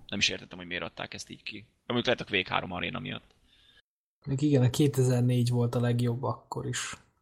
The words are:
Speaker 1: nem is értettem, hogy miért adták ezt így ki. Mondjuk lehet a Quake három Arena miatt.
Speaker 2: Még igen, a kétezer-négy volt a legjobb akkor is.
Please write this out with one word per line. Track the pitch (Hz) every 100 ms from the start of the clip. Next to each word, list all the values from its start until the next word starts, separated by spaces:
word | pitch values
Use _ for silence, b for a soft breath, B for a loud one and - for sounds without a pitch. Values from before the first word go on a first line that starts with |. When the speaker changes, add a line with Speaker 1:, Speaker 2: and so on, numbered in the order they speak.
| -
Speaker 1:
nem | 101
is | 95
értettem, | 92 98 92
hogy | 87
miért | 87
adták | 82 - 90
ezt | 107 -
így | -
ki. | - 101 107 _ -
Mondjuk | 120 120
lehet | 117
a |
Quake | - 101 90
három | 92 92
Arena | 90 90 95
miatt. | 98 - - _ b b b b _ _ _ _ -
Speaker 2:
Még | 135
igen, | 151 139
a | 123
kétezer-négy | - 147 135 127 123 123 123 120
volt | 123 120
a | 120
legjobb | 120 120 123 117
akkor | 117 - _ - 123
is. | 123 - - _ _